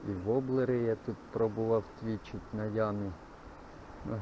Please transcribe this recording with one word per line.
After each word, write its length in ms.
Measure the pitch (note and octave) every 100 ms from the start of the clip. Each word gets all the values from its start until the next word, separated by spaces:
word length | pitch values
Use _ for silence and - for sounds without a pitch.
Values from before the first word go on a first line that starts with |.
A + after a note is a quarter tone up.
| G#2
І 40 |
воблери 640 | F#2+ F#2+ B2+ C3 C3 B2+ B2
я 180 | A#2 A2
тут 200 | - - -
пробував 520 | A2 A2+ G#2 A2+ A2+ - -
твічить 540 | A2+ G#2+ - G2+ -
на 100 | G#2+
ямі. 480 | G#2+ G#2+ G#2+ G#2 G2+ E2 - - - - - - - -
Ну, 120 | - A2+